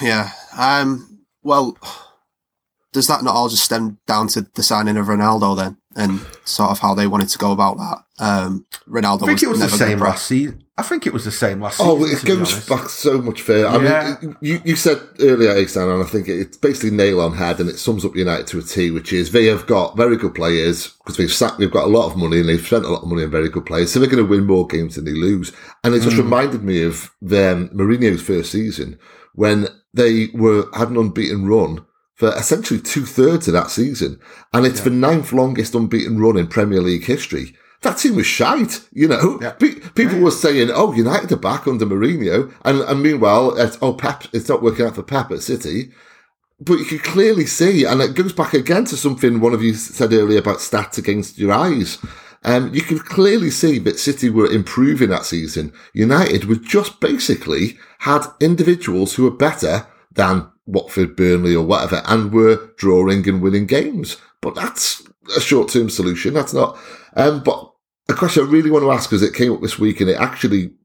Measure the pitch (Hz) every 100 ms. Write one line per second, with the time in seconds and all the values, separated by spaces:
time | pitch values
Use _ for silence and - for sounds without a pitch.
0 | 123 110 104 - - - 131 139 135 127
1 | - - _ _ 143 139 131 - - -
2 | - _ _ _ _ _ _ _ _ 135
3 | 131 147 127 117 120 104 - 113 110 104
4 | - 107 110 113 101 - - 107 107 104
5 | 101 104 107 110 101 98 92 98 _ -
6 | 101 95 - - - - 104 101 101 98
7 | 101 101 101 - 104 101 98 - 208 -
8 | _ - 107 101 92 95 - - - 113
9 | 104 101 98 - 127 110 101 104 107 101
10 | 98 92 - 127 143 117 _ - 208 339
11 | - 117 110 104 107 95 104 - 180 151
12 | 156 143 - 185 170 101 - 127 - -
13 | 147 135 120 - - 107 107 117 135 156
14 | 151 143 156 - 151 165 165 160 170 143
15 | - - 139 123 113 101 95 98 92 92
16 | 87 107 92 90 95 - 143 135 110 104
17 | 98 90 82 82 87 87 87 - - 107
18 | 92 90 90 82 - 87 - 98 87 80
19 | - 90 80 120 110 104 - 104 87 104
20 | 120 117 98 85 85 82 82 85 - -
21 | - - 85 - 117 - 98 - 78 113
22 | 82 92 82 85 82 82 - 117 - 87
23 | 85 85 78 78 80 82 - 82 87 123
24 | 131 131 101 101 98 95 87 80 82 73
25 | 76 76 90 101 85 - - - 120 120
26 | 117 113 120 123 139 123 98 90 82 82
27 | - _ 95 101 95 90 90 98 98 120
28 | 117 85 - 90 82 104 110 - 64 -
29 | _ - _ - 107 104 98 - _ -
30 | 120 113 110 117 110 104 101 - 117 120
31 | 110 101 85 101 98 110 80 80 - _
32 | _ _ 110 - - - 226 113 - 147
33 | 127 - 131 165 165 85 - - 131 131
34 | 71 - - - _ 117 131 127 127 123
35 | 135 165 - 131 131 123 110 117 113 113
36 | - 110 110 101 85 - 104 98 90 87
37 | 120 143 - 76 64 - _ _ 262 -
38 | 285 196 - - 123 294 226 - - -
39 | 156 123 160 - 117 - 311 - - -
40 | 240 185 175 - 160 139 117 - 208 117
41 | 117 196 - - 92 139 139 123 107 98
42 | 120 170 95 95 135 - - 139 - 139
43 | 147 143 104 107 123 - 117 - 131 -
44 | 143 139 - 113 110 123 117 113 117 107
45 | - 139 127 - - 127 78 92 131 -
46 | _ _ _ _ _ - 143 170 - 156
47 | - 175 220 208 147 - 175 185 131 131
48 | 123 135 185 - 151 147 127 - 240 143
49 | 143 131 127 117 117 117 113 110 - -
50 | 117 110 104 107 101 92 - 110 101 -
51 | 101 104 98 - 101 104 180 139 87 -
52 | - - - _ - 123 131 131 - 156
53 | - - 196 220 165 - 165 131 101 -
54 | - 139 123 110 104 110 95 - 135 135
55 | 110 90 - 85 78 - 76 - - -
56 | 110 147 185 98 98 113 - 202 202 -
57 | - 269 - 120 - 73 104 - - -
58 | - 147 147 - 156 175 165 175 - 92
59 | 95 - 127 123 147 151 80 98 - _
60 | _ - 95 92 82 _ - 95 - -
61 | 87 - 90 90 87 85 82 101 - 92
62 | - 113 104 110 110 110 - - 98 90
63 | 95 98 95 95 95 101 98 139 269 233
64 | - - _ _ - - 208 - - -
65 | - _ - - - 135 - 127 110 -
66 | 90 85 98 147 135 139 120 - - -
67 | - - 139 147 127 - - _ _ _
68 | - - 175 156 139 156 151 151 139 127
69 | - 104 104 - 123 107 - - 107 98
70 | 92 90 127 - 117 98 90 -